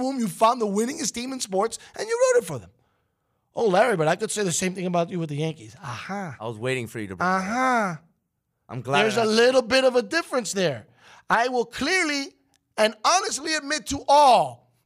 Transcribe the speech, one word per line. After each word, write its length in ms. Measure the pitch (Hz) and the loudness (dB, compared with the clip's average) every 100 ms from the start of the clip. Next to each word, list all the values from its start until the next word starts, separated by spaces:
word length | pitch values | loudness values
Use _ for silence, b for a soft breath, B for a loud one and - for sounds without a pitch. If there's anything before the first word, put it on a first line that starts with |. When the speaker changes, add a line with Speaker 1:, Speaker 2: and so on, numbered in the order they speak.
Speaker 1:
womb, 160 | 254 269 | -2 -2
you 80 | 226 | -4
found 340 | 160 226 247 | 2 2 2
the 60 | 214 | 0
winningest 460 | 196 233 311 262 - | -2 -2 -4 -6 -6
team 180 | 254 | -8
in 60 | 262 | -8
sports, 400 | 220 185 220 - B - | -4 -2 -2 -4 B -10
and 100 | 427 | -4
you 240 | 466 508 494 | 0 4 2
rooted 120 | - | 0
for 120 | 139 | -8
them. 100 | 87 _ _ _ _ _ _ _ _ - | -12 _ _ _ _ _ _ _ _ -2
"Oh, 100 | 226 | 2
Larry, 320 | 180 247 196 | 4 4 2
but 100 | 151 | 2
I 80 | 180 | 0
could 140 | 214 | -2
say 140 | 208 | -4
the 80 | 202 | -2
same 240 | 156 185 196 | -2 -2 -4
thing 100 | 180 | -2
about 240 | 175 170 | -2 -2
you 80 | 180 | -4
with 120 | 165 | -6
the 80 | 143 | -4
Yankees." 380 | 160 156 110 - | -6 -6 -14 -18
Aha. 560 | - 117 - 202 185 117 | -14 -12 -10 -10 -10 -10
Speaker 2:
I 80 | 110 | -10
was 120 | 110 | -6
waiting 260 | 123 131 117 | -4 -4 -6
for 140 | 120 | -8
you 80 | 101 | -8
to 80 | 95 | -4
bring 120 | 180 | -2
that 100 | 190 | -2
up. 40 | |
Speaker 1:
Aha. 580 | 185 233 262 240 202 160 _ _ _ _ _ _ - | -2 -2 0 0 -2 -6 _ _ _ _ _ _ -14
Speaker 2:
I'm 120 | 131 | -12
glad 220 | 120 139 | 0 2
Speaker 1:
There's 140 | 214 220 | 2 2
a 40 | |
Speaker 2:
I 40 | 220 | 2
Speaker 1:
little 360 | 220 240 262 | 4 6 4
bit 220 | 233 262 262 | 4 4 4
of 100 | 247 | 2
a 60 | |
difference 500 | 202 330 339 285 202 | 0 -2 -2 -4 -4
there. 340 | 196 180 120 - B B B B | -2 -2 -2 -10 B B B B
I 180 | 196 247 | 2 2
will 180 | 254 233 | 0 -4
clearly 680 | - 269 370 330 285 277 _ _ _ _ - | -4 0 0 0 -2 -6 _ _ _ _ -2
and 180 | 214 220 | 0 0
honestly 500 | - 349 440 262 311 311 | 0 2 0 -6 -4 -4
admit 320 | 285 302 - | -2 -6 -6
to 160 | 277 - | -6 4
all 640 | 285 294 220 156 - _ _ | 6 8 6 4 -6 _ _